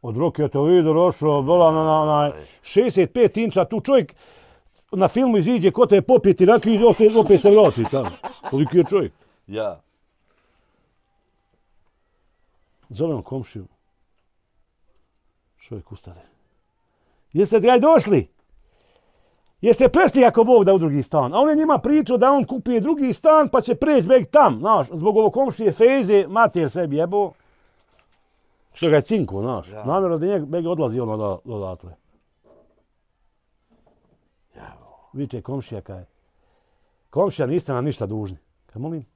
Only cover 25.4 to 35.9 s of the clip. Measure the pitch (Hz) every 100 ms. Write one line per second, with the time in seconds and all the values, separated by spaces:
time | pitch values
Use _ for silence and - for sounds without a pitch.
25.4 | 269 - 220 - 233 269 196 202 165 208
26.4 | 226 175 151 180 165 143 175 202 196 _
27.4 | _ _ _ _ _ _ _ _ _ _
28.4 | _ _ _ - 170 151 - 220 127 98
29.4 | 113 113 82 107 110 175 190 160 175 196
30.4 | 143 170 165 170 135 117 117 107 104 92
31.4 | - 107 95 90 87 82 _ _ _ _
32.4 | _ _ _ _ _ _ _ _ _ _
33.4 | _ _ _ _ _ _ _ _ _ _
34.4 | _ - - - _ _ _ 135 117 120
35.4 | 110 139 - 107 -